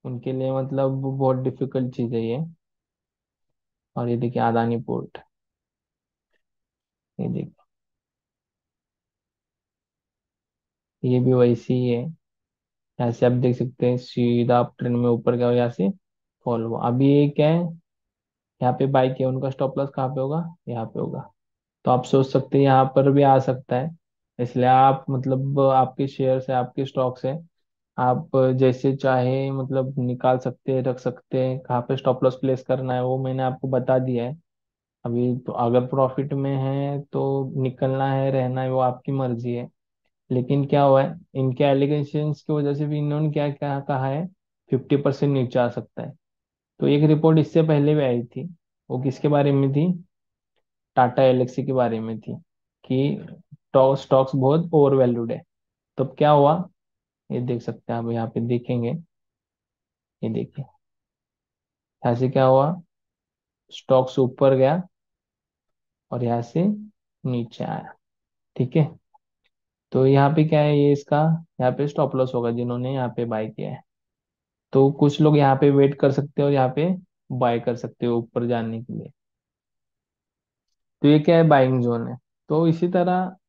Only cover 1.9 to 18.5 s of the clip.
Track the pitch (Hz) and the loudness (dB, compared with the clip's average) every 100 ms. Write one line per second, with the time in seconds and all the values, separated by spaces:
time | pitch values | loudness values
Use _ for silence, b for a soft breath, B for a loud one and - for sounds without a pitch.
1.9 | 123 117 113 113 123 165 - _ _ _ | -4 -4 -4 -4 -4 -8 -12 _ _ _
2.9 | _ _ _ _ _ _ _ _ _ _ | _ _ _ _ _ _ _ _ _ _
3.9 | - 120 120 123 120 117 117 117 117 - | -8 -4 -2 -2 0 0 0 0 -4 -4
4.9 | 120 - - _ _ _ _ _ _ _ | -8 -8 -18 _ _ _ _ _ _ _
5.9 | _ _ _ _ _ _ _ _ _ _ | _ _ _ _ _ _ _ _ _ _
6.9 | _ _ - - - - _ _ _ _ | _ _ -10 -6 -6 -8 _ _ _ _
7.9 | _ _ _ _ _ _ _ _ _ _ | _ _ _ _ _ _ _ _ _ _
8.9 | _ _ _ _ _ _ _ _ _ _ | _ _ _ _ _ _ _ _ _ _
9.9 | _ _ _ _ _ _ _ _ _ _ | _ _ _ _ _ _ _ _ _ _
10.9 | _ 127 123 127 127 120 120 - 127 123 | _ -2 0 2 4 4 2 -2 -2 0
11.9 | 120 143 - _ _ _ _ _ _ _ | -2 -6 -14 _ _ _ _ _ _ _
12.9 | - 120 117 123 123 127 120 127 - 123 | -4 -4 0 0 2 0 -2 -6 -2 -2
13.9 | 123 - - 120 120 120 120 120 _ 123 | -2 -6 -2 0 0 2 2 0 _ -4
14.9 | 120 120 117 120 120 120 120 120 - 196 | 0 0 0 0 0 0 0 0 -2 -4
15.9 | 196 _ _ _ _ - 117 113 120 120 | -4 _ _ _ _ -6 -4 -4 -4 -2
16.9 | 123 139 143 147 147 151 170 175 - _ | 2 4 4 2 2 2 2 -2 -10 _
17.9 | _ _ _ _ _ _ | _ _ _ _ _ _